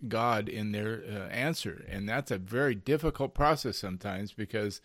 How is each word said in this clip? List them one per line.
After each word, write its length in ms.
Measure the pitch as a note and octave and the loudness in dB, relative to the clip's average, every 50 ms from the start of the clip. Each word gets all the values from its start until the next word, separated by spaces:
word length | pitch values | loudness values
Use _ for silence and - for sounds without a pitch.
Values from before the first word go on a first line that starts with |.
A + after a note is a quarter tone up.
| - | -6
God 400 | A#2+ G#2+ A2 A2+ A#2+ A#2 G#2+ G#2 | -2 0 2 4 4 4 4 2
in 260 | G#2+ - G#2+ G#2+ G#2+ G#2 | 0 -2 -2 -2 -2 0
their, 300 | G#2 G#2 A2 A2+ A2 - F#2+ | 0 -2 -2 -4 -4 -6 -6
uh, 200 | G#2 G#2 F#2+ - | -6 -6 -6 -4
answer. 540 | - A#2 B2+ D#3 E3 - - G2+ D#2+ - - - | -2 0 0 0 0 0 -2 -6 -6 -8 -8 -8
And 180 | F2 G2 G2+ | -6 -4 -2
that's 240 | G2+ A2+ C3+ C#3 - | -2 0 -2 0 0
a 60 | - | -2
very 380 | F#2+ F#2 F#2 A2 B2 C#3+ C#3+ A#2+ | -4 -2 -2 0 2 4 2 2
difficult 600 | G2+ - - C#3+ D#3 D#3 D#3 - - C#3 C3+ - | 0 2 2 2 2 4 2 0 0 0 -2 2
process 440 | - D3 D3 D#3 C#3+ - B2+ G2 - | 4 6 6 6 4 2 -2 -4 -4
sometimes 560 | - G2 F#2 F2+ - G#2 F#2+ F#2 G2+ G#2 - | -4 -4 -4 -4 -4 -4 -4 -4 -4 -6 -6
because 480 | - G#2+ G2+ - A2+ G#2+ G#2 F#2+ - - | -6 -6 -2 0 0 0 0 -2 -4 -12